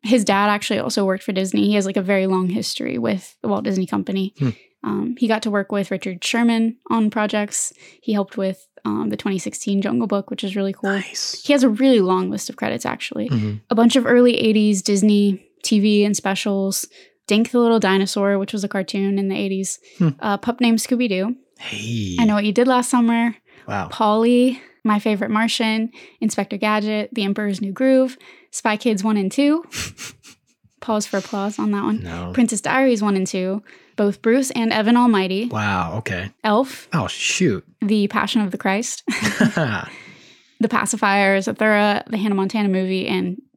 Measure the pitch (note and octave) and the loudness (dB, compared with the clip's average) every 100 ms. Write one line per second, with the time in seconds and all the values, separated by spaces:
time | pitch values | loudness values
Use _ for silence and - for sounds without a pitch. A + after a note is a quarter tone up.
0 | G#3 B3 G3+ G3 G#3 G#3 - G#3+ - G#3+ | 0 2 4 2 2 0 -2 -2 -2 0
1 | F#3+ F#3+ - F#3+ F#3+ G#3 G3+ G#3 F#3+ G3 | 0 -2 -2 -2 0 2 2 2 0 -2
2 | F#3+ G3 F#3+ F#3+ F#3 G#3 - - - - | 0 2 2 0 0 -2 -4 -6 -6 -2
3 | A2+ G3 - _ G#3+ G3+ G#3 F#3+ F#3 - | -2 -2 -6 _ -4 -2 -2 -2 -2 -4
4 | - G3 F#3+ - C3+ - _ _ - G2+ | -2 -4 -4 -2 -4 -4 _ _ -6 -4
5 | A#3+ B3 A3 A3 A3 G3+ G3 G3+ F#3 F#3+ | -4 -2 0 0 0 -2 -2 -4 -4 -6
6 | G3 F3 - A#3 A#3 A3+ A3+ A#3 - A3+ | -8 -8 -4 0 2 2 0 -4 -4 0
7 | G#3+ A3 G#3 G#3+ G#3 - - - - - | 0 0 -2 -2 -2 -4 -6 -10 -20 -12
8 | - G#3 F#3+ - F#3+ F#3 _ - G#3+ G#3+ | -4 -2 -2 -4 -4 -6 _ -12 -6 -4
9 | A3 G#3 G3+ F#3+ G#3 - - G3 G3 A#3+ | -4 -6 -4 -4 -6 -8 -2 -2 0 -2
10 | A3+ G3+ - G#3 G3 G3+ G3 G3 G3 G3 | 0 -2 -4 -8 -6 -4 -4 -4 -4 -4
11 | F3+ - - - - C#4+ B3 G#3 C4+ A#3+ | -4 -8 -8 -8 0 4 4 4 4 4
12 | F#3 F#3 F#3 G#3 - G#3+ G#3+ - - - | 4 0 -2 -6 -10 -8 -6 -4 -6 -6
13 | - - G#3+ A#2+ G#2+ G#2 - A3+ A#3 C4 | -8 -6 -2 -2 -2 -6 -4 2 4 4
14 | A#3+ B3 B3 A#3 A3+ G#3+ G#3+ G3 G3+ G3+ | 4 6 6 4 2 4 2 2 0 2
15 | G#3 G3+ G3+ F#3+ - _ - G#3+ G#3+ G#3 | 4 4 4 0 -8 _ 0 2 4 4
16 | G3+ G3+ G3 G3 G#3+ G3 G3 F#3+ - - | 2 0 -2 -2 -2 0 -2 -4 -8 -16
17 | - _ - G#3+ A#3 A#3+ A#3 A3+ G3 G3 | -20 _ 0 0 2 2 4 4 4 2
18 | G3 G#3 G3+ G3 G3 G#3 G3+ G3+ F#3 G3+ | 0 0 0 0 -2 -4 -4 -4 -4 -2
19 | G3 G3 G3 F#3+ G3 F#3+ F#3+ - _ - | -2 0 -2 -2 -4 -4 -6 -10 _ -2
20 | E3 C#3 G#3+ G3+ A#3+ A#3+ A#3+ A3+ - A#3+ | 0 0 -2 -2 -4 0 2 2 0 -2
21 | B3 F#3 G#3 B3 _ _ - G#2 D#3 A#2 | 0 0 -2 -6 _ _ -14 -10 -6 -4
22 | G#3 F2 A3 G#3 G#3+ G#3 B3 B3 A#3+ B3 | -4 2 2 2 2 2 4 2 2 2
23 | A#3 A#3 A#3 - _ - - G2+ E3+ - | 2 2 0 -4 _ -20 -8 -6 -6 0
24 | G#3+ A3 A#3 B3 B3+ B3 - _ A3 G#3 | 2 4 4 4 4 0 -10 _ 0 0
25 | A3 G3+ A3+ G#3+ A3+ - A3 A3 A3+ - | 0 -2 0 0 0 0 0 0 -4 -8
26 | - _ A3 - G3 G3+ G#3+ G#3+ G#3+ G#3+ | -20 _ -2 -2 -4 -2 0 0 0 -2
27 | G#3 - G3 G3+ G#3 F#3+ G3 F#3 C4 C4 | -4 -4 -2 -2 -2 -4 -6 0 4 4
28 | C4 C4 - - _ - A3+ G#3+ B3 G3+ | 4 -2 -18 -20 _ -6 -2 0 0 0
29 | G#3+ G#3 F#3+ C#4 C#4+ D#4+ - - - - | 0 0 0 2 2 2 -2 -10 -12 -12
30 | - - - - _ _ _ _ - G#3+ | -18 -18 -20 -20 _ _ _ _ -4 -2
31 | G#3+ G3 - G3+ G3+ G#3 G#3+ G3+ G#3 A3 | -2 -4 -4 -4 -4 -2 -2 0 0 -2
32 | F3 E3+ F3 B3+ A#3 A3 - C4 C4+ A3+ | -4 -8 -4 0 2 0 -2 2 2 2
33 | G#3 G3 F#3 F#3 F#3 G3+ - - _ - | 2 0 0 -2 -4 -4 -8 -20 _ -2
34 | G3+ G3 A3+ B3+ C4 A#3+ A3+ G#3+ G#3+ A#3+ | 0 0 2 2 2 -2 0 2 4 6
35 | B3 G#3 F#3 F#3+ A#3 A2 G#2 F#2 F2 G#2 | 6 4 2 -2 -2 -2 -2 -2 -2 -4
36 | - F#2 G2 - A3 G#3 C4+ - - E3 | -4 -6 -8 -6 0 2 0 -6 -4 -2
37 | F#2 - - - F3 F#2+ - _ G#3 G#3+ | -2 -4 -4 0 0 0 -6 _ 0 2
38 | G3+ G#3+ G#3 A3+ G3 G#3+ G3 G3 E4+ - | 2 0 0 0 -2 -2 -2 -2 -4 -8
39 | - - G#3+ - G3+ - C#3 F#2+ - - | -6 -4 -4 0 0 2 -2 -4 -8 -16
40 | - - - - _ _ A3 A#3+ G3+ G#3+ | -20 -20 -20 -20 _ _ -2 0 -2 0
41 | G#3 G3+ G3 G3 G3 G#3+ G#3+ G#3 G#3 G3+ | 0 2 4 2 0 0 2 4 2 0
42 | - A3 G#3 G3 F#3+ A3 G3+ F#3 F#3 F#3+ | -4 -4 -2 0 0 0 0 0 0 -2
43 | - F#3 F3+ F#3 - | -2 -2 -2 -6 -12